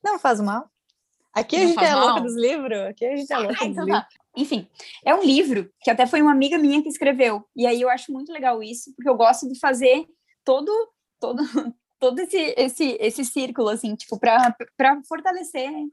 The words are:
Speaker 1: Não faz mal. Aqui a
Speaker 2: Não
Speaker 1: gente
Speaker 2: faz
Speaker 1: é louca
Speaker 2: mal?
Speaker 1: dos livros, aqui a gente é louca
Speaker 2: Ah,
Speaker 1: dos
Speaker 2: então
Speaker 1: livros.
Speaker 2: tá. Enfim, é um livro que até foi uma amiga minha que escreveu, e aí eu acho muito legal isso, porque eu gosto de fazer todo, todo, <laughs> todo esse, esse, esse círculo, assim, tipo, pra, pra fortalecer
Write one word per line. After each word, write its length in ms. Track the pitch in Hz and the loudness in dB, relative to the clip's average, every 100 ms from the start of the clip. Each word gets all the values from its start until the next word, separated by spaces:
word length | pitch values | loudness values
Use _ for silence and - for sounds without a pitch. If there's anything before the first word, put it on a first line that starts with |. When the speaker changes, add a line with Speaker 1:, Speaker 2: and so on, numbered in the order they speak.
Speaker 1:
Não 140 | 403 403 | -2 -2
faz 220 | 277 214 | 0 0
mal. 300 | 202 214 311 _ _ _ _ _ _ | -2 -4 -8 _ _ _ _ _ _
Aqui 220 | 214 226 330 | -6 -2 2
a 20 | |
Speaker 2:
Não 80 | 359 | 2
Speaker 1:
gente 80 | 339 | 4
Speaker 2:
faz 140 | 349 | 2
Speaker 1:
é 60 | 277 | 4
louca 180 | 254 | 4
Speaker 2:
mal? 100 | 233 | 2
Speaker 1:
dos 120 | 240 233 | -2 0
livros, 440 | 240 302 262 214 | 0 0 -4 -6
aqui 220 | 190 202 240 | -6 -6 -4
a 100 | 285 | -4
gente 160 | 277 | -4
é 40 | 269 | -4
louca 160 | 208 | -4
Speaker 2:
Ah, 40 | 311 480 | -4 -4
Speaker 1:
dos 20 | |
Speaker 2:
então 180 | 262 320 | -4 -2
Speaker 1:
livros. 160 | 269 | -2
Speaker 2:
tá. 60 | - _ _ - | -4 _ _ -8
Enfim, 300 | 285 233 196 _ - - | -4 -4 -6 _ -20 -6
é 100 | - | 0
um 100 | 349 | 2
livro 460 | 359 277 320 214 175 _ | 4 4 2 -2 -4 _
que 80 | - | -2
até 140 | 233 247 | 2 2
foi 160 | 320 | 4
uma 100 | 302 | 4
amiga 260 | 269 277 330 | 4 2 2
minha 240 | 294 294 | 2 2
que 60 | 302 | -2
escreveu, 560 | - 277 262 240 208 _ - | -2 -2 2 0 0 _ -2
e 100 | 240 | 0
aí 140 | 240 | 2
eu 80 | 247 | 0
acho 220 | 254 - | -2 -4
muito 180 | 262 294 | -12 -10
legal 300 | 320 262 226 | -4 -2 -2
isso, 300 | 214 240 - - | -6 -14 -16 -6
porque 140 | 254 | 0
eu 60 | 233 | 4
gosto 320 | 226 254 254 | 6 4 -2
de 120 | 254 | -2
fazer 460 | 294 247 254 269 320 _ _ _ - | -2 2 4 4 0 _ _ _ 0
todo, 260 | 262 302 440 440 _ _ _ | 0 2 -2 -2 _ _ _
todo, 180 | 233 247 | -6 -4
<laughs> 420 | 277 233 240 - _ _ | -4 -4 -6 -14 _ _
todo 200 | 254 254 | 0 0
esse, 340 | 359 381 320 - | -4 -2 -2 0
esse, 400 | 262 - 302 220 | -2 0 -4 0
esse 260 | 214 226 254 | -4 -4 -6
círculo, 420 | - 262 247 220 | -4 -6 -2 -2
assim, 260 | 220 220 214 | -2 -6 -10
tipo, 220 | - 214 | -10 -2
pra, 380 | 240 226 247 233 - _ | 2 4 2 0 -14 _
pra 240 | 269 285 277 | 2 2 -4
fortalecer 600 | 320 370 370 320 277 262 302 294 | -6 -4 -4 -8 -8 -8 -8 -10